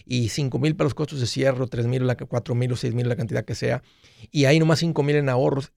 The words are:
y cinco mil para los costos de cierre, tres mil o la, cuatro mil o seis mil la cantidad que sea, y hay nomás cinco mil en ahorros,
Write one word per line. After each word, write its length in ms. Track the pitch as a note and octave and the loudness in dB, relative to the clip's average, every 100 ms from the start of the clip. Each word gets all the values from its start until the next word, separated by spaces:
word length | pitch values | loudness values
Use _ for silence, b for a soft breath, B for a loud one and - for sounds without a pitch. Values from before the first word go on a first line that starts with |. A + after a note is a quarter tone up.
| B | B
y 240 | B2+ A#2 | -2 0
cinco 300 | - C3+ A#2+ | -2 -2 0
mil 160 | D3 E3 | 0 2
para 100 | D3+ | 0
los 80 | |
costos 260 | - D3+ D3 | -2 -6 -4
de 60 | A#2+ | -4
cierre, 400 | - C3 B2+ B2+ | 0 0 0 -2
tres 220 | A#2+ A#2+ | -2 -2
mil 160 | B2+ | 0
o 20 | B2+ | 0
la, 100 | A#2+ | -2
cuatro 380 | A#2+ A#2+ - | -4 -6 -2
mil 180 | A#2+ B2+ | -2 0
o 20 | B2 | -2
seis 180 | B2 | -2
mil 160 | A#2 A#2+ | -2 -2
la 60 | A#2+ | -2
cantidad 280 | A2 A#2+ | -2 -4
que 120 | A#2 A2+ | -4 -4
sea, 260 | A#2+ B2 - b b b b | -2 -4 -6 b b b b
y 160 | D#3 C3+ | 2 4
hay 140 | D#3+ | 6
nomás 200 | D#3+ D#3+ | 4 2
cinco 220 | E3+ D3+ | 2 0
mil 140 | C#3+ D3 | 2 2
en 140 | C#3 | 2
ahorros, 420 | B2+ D3 C#3 C#3 | 2 2 0 -6